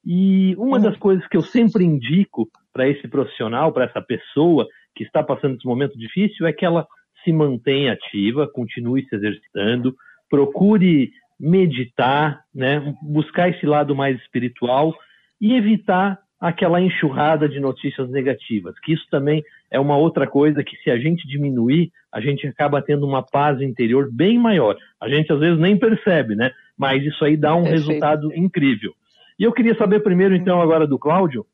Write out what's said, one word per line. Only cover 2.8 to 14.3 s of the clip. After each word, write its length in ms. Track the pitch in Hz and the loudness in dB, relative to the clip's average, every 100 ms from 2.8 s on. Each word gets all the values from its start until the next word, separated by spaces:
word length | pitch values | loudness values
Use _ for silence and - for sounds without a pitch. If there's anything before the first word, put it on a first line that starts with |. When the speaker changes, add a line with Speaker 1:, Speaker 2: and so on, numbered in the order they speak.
| 131 | -2
Speaker 1:
esse 200 | 143 123 | -2 -4
profissional, 640 | 139 120 - 120 120 156 | -4 -4 -6 -6 -2 -2
pra 140 | 139 120 | 0 -4
essa 160 | 110 | -4
pessoa 680 | - 117 - - 170 156 - _ _ - | -8 -10 -4 0 2 2 0 _ _ -16
que 80 | |
está 180 | 110 156 | -4 -4
passando 340 | 147 127 143 127 | -2 -4 -4 -4
esse 120 | 127 | -4
momento 300 | 120 139 120 | -2 -4 -6
difícil, 500 | 113 185 208 - 165 | -8 -2 -2 -2 -4
é 60 | |
que 120 | 151 180 | -2 -2
ela 220 | 165 151 _ _ _ | -2 -4 _ _ _
se 80 | - | -2
mantenha 580 | 160 147 123 147 139 139 | 2 0 0 -2 0 -2
ativa, 540 | 101 - 101 101 131 143 | -4 -6 -2 -2 0 -4
continue 580 | - 113 - 120 131 131 | -4 -8 -6 -4 -4 -4
se 60 | 107 | -6
exercitando, 760 | 104 92 _ 101 101 123 127 127 - _ _ | -4 -6 _ -4 -2 0 -4 -6 -20 _ _
procure 840 | 139 139 - 196 214 185 151 120 _ _ _ | 0 0 2 4 4 4 4 0 _ _ _
meditar, 1040 | 143 185 180 131 123 - 123 143 156 139 _ | 0 2 2 -2 -6 -2 0 2 0 -4 _
né, 400 | 135 131 147 143 127 | -6 -2 -2 -4 -10
buscar 480 | 151 151 156 - 180 | -4 -2 -2 0 0
esse 160 | 175 147 | 0 0
lado 280 | 147 147 139 | 0 0 -2
mais 220 | 139 127 | -2 -4
espiritual 760 | - | -6